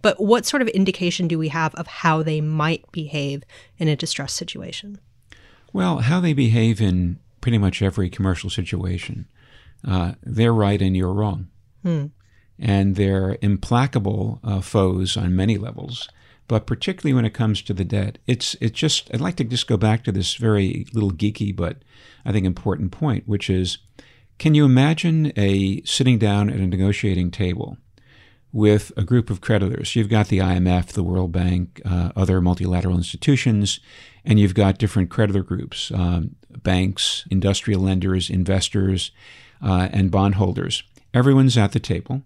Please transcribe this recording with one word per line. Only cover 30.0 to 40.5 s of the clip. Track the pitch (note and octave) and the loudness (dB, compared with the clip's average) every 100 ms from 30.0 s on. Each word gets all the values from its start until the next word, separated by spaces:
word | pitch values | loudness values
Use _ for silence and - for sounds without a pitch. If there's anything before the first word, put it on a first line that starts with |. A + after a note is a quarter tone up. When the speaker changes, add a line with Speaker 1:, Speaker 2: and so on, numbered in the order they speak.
| G#2 | 2
Speaker 2:
got | A2 G#2 | 2 2
the | F#2+ | 2
I | F#2 F2+ | 2 2
M | F2+ | 2
F, | F2+ F2+ | 2 0
the | - | -4
World | F2 F#2 F2+ | -2 -2 -2
Bank, | F2+ F2+ F2+ F2 - - | 0 0 0 -4 -8 -4
uh, | F2+ F2 - | -2 -2 0
other | F#2+ F#2 | 2 4
multilateral | F2 F2+ F#2 F2+ F#2 F2+ | 2 2 0 0 0 -2
institutions, | F2 - - C3+ A#2+ G#2 G2+ - _ - - _ - | -2 -2 0 2 2 2 0 -4 _ -20 -20 _ 2
and | G#2+ | 4
you've | G2+ F#2 | 6 4
got | G2 F#2+ | 2 2
different | G#2+ G#2 F2+ | 0 0 -2
creditor | - G#2 G2 | 0 0 0
groups, | F#2 F2+ - - - | -2 -6 -6 -10 -6
um, | G#2 F2 F2 D#2+ - _ | -2 0 0 -4 -10 _
banks, | - - F#2 F#2+ F#2+ - - - | -8 -2 0 0 -2 -4 -4 -2
industrial | F#2+ G2 G2 - G2 | 0 2 0 -2 0
lenders, | F#2+ F#2 F#2+ F#2 - | 0 0 0 -2 -2
investors, | F#2+ F2+ F#2+ - G2+ F#2+ F#2 - _ - - - _ | -2 0 0 0 -2 0 -2 -4 _ -20 -20 -20 _
uh, | B2 F2+ F#2 | -2 0 0
and | - F#2+ | 0 2
bondholders. | F#2+ G2 G2 F#2+ | 2 2 2 0